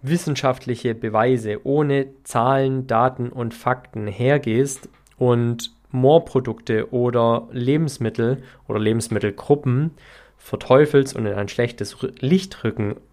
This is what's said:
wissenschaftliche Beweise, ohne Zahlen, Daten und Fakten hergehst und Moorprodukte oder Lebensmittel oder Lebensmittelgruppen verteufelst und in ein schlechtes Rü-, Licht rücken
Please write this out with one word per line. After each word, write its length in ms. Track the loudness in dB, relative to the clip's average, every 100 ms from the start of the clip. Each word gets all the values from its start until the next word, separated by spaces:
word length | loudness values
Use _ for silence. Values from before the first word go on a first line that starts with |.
wissenschaftliche 920 | -2 -2 -2 -2 0 -2 -4 -4 -4
Beweise, 680 | -4 -2 0 2 2 -2 -6
ohne 420 | -2 0 2 0 -2 -8
Zahlen, 600 | -6 0 2 2 2 -2 0
Daten 420 | 2 2 0 -8
und 260 | -6 -8
Fakten 520 | -6 -4 -4 -6 -10 -10
hergehst 840 | -2 2 2 2 0 0 -2 -16 _ _ _
und 540 | 2 2 2 -2 -8 _ _
Moorprodukte 1000 | 2 6 6 4 -2 -2 -8 -2 -2 0
oder 540 | -2 0 2 2 2 -2
Lebensmittel 920 | -6 0 0 0 -2 -4 0 0 -2 -6 -20 -6
oder 140 | -2
Lebensmittelgruppen 1120 | 0 0 -2 -2 -2 -4 0 0 2 0 -2 -6 -20 -20 -20 _
verteufelst 760 | -12 -10 2 4 6 4 2
und 120 | -4 -4
in 80 |
ein 140 | -4 -6
schlechtes 540 | -2 -4 -4 -12 -8
Rü-, 100 | -10 -6
Licht 460 | 0 2 0 -6
rücken 320 | -6 -4 -6 -6 _